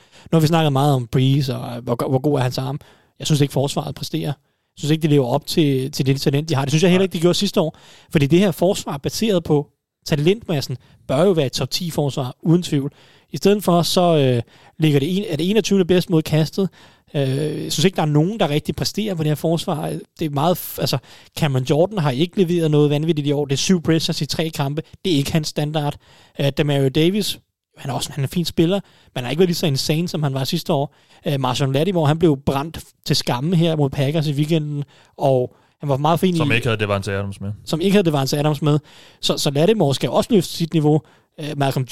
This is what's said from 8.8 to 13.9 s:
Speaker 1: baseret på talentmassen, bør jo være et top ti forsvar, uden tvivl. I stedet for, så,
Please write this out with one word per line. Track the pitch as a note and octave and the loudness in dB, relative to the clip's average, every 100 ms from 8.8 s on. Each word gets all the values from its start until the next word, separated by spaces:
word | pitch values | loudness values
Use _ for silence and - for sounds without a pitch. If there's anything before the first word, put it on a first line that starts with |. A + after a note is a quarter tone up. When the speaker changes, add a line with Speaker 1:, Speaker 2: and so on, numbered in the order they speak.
| - D3 | -4 -8
Speaker 1:
baseret | D3+ - A3 F#3 | -6 -2 0 0
på | D#3+ D3+ D3 _ _ _ - | 2 0 -2 _ _ _ -4
talentmassen, | D3+ D3+ A3 - D3+ - B2+ - _ - | 0 2 0 -2 -4 -4 -8 -12 _ -4
bør | B3+ | 2
jo | F#3+ | 4
være | E3 C3 | 2 0
et | |
top | - D#3+ | -2 -4
ti | - F3 | -4 -4
forsvar, | D#3+ D3 C#3+ B2+ - | -2 -2 -2 -6 -4
uden | F3 E3+ | 2 2
tvivl. | E3+ D3 C#3 - - _ _ | 2 -2 -4 -8 -20 _ _
I | E3 | -2
stedet | G3 G#3 | 2 2
for, | - F3 | 2 2
så, | D#3 | 2